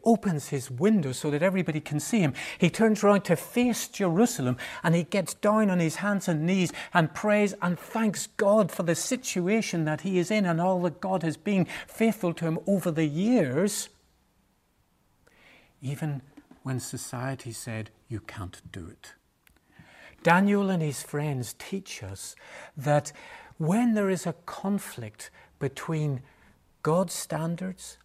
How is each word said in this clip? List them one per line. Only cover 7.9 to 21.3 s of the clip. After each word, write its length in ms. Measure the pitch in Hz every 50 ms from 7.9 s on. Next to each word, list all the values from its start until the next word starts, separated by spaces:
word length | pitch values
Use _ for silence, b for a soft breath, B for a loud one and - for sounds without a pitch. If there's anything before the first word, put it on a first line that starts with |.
| - 226 226 214 180 - - - _
God 340 | - 214 196 208 220 202 160
for 120 | - - 180
the 120 | 165 165
situation 880 | - - - 254 254 - - - 185 175 180 214 226 208 - - 170 156
that 180 | 156 151 151
he 160 | - 196 190
is 140 | 180 170 -
in 140 | 220 214 196
and 160 | 175 165 160
all 200 | 175 190 190 180 175
that 180 | 175 - -
God 220 | - 190 190 185 170
has 120 | 165 147
been 320 | - - 208 208 190 170 B B B B
faithful 480 | B - - 226 226 202 - - 175 165
to 100 | - 170
him 140 | 160 160 - -
over 240 | 190 202 185 - 180
the 160 | 156 160 160
years, 840 | 151 143 165 196 226 254 240 160 131 127 151 190 208 208 - - - _ _ _ _ _ _ _ _ _ _ _ _ _ _ _ _ _ _ _ _ _ _ _ _ _ _ _ b b b b b b b b b b b
even 400 | 131 131 147 - 160 151 143 135 - - - - _ _ - _
when 180 | - 131 131 123
society 720 | - - - 117 - - - 120 123 135 135 127 - 123
said, 380 | 110 - - 123 113 110 110 110 _ _ _
"You 140 | - 117 104
can't 400 | - - - 110 104 92 - - - 85
do 160 | - 98 82
it." 280 | - - - - - - _ _ _ _ _ _ _ _ _ B B B B B B B B B B B B -
Daniel 460 | 170 170 180 196 202 202 202 202 190
and 120 | 190 170
his 220 | 160 151 135 - -
friends 500 | - - 147 147 151